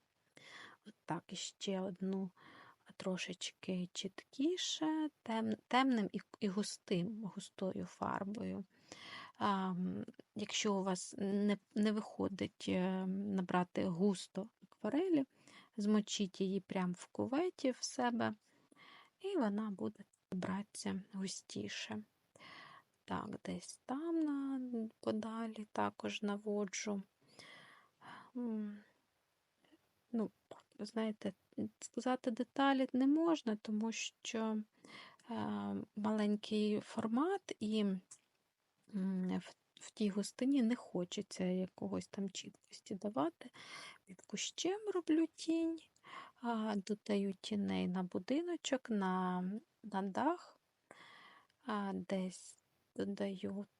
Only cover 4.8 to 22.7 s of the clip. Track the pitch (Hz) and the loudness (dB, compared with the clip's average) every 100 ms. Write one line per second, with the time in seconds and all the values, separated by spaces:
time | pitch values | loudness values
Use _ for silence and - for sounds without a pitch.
4.8 | 311 311 302 - - 226 220 214 - 247 | 2 2 0 -2 -4 0 0 -2 4 6
5.8 | 269 233 190 208 - - 208 185 208 - | 6 6 2 -2 -8 -2 0 2 0 -4
6.8 | - 180 180 214 208 - - - 190 - | 0 0 0 -4 -8 -8 -10 -6 -4 -4
7.8 | 180 - 196 - 196 208 185 190 190 _ | -6 -4 -2 -2 -4 -4 -4 -4 -8 _
8.8 | - - - - - - 220 196 185 180 | -20 -18 -14 -14 -14 -2 2 2 0 0
9.8 | 185 196 - - - - 208 - 220 196 | -2 -2 -8 -12 -14 -8 -4 0 2 2
10.8 | 190 185 - - 202 202 208 196 _ 214 | 2 -2 -4 -4 0 4 4 2 _ 2
11.8 | 214 214 - - 190 190 202 - - 190 | 2 2 -2 -2 -2 -2 -4 -4 0 2
12.8 | 185 190 190 190 208 190 180 180 180 - | 2 0 0 -2 0 0 2 2 2 0
13.8 | 196 170 202 180 - 190 214 _ - _ | 0 4 4 2 -4 -8 -8 _ -20 _
14.8 | 214 277 381 302 269 _ - - - - | 0 2 4 4 2 _ -20 -20 -12 -2
15.8 | 208 214 208 - 190 - 190 196 - 190 | 4 4 4 0 -2 0 0 0 -2 -2
16.8 | 180 175 - - 208 269 359 - 262 240 | 0 -2 -6 -4 0 2 2 0 0 0
17.8 | - - 240 233 220 214 _ _ _ - | -4 -2 0 2 0 -2 _ _ _ -20
18.8 | - - - _ 381 381 214 202 220 185 | -20 -20 -20 _ -2 2 2 2 -2 -2
19.8 | 220 214 - _ _ 185 190 190 202 - | -4 -6 -14 _ _ -4 -2 -2 -4 -8
20.8 | 202 190 196 196 190 - - - 208 - | -6 -6 -6 -6 -6 -6 -8 -8 -6 -6
21.8 | - 214 214 _ _ - - - - | -6 -8 -10 _ _ -20 -18 -18 -18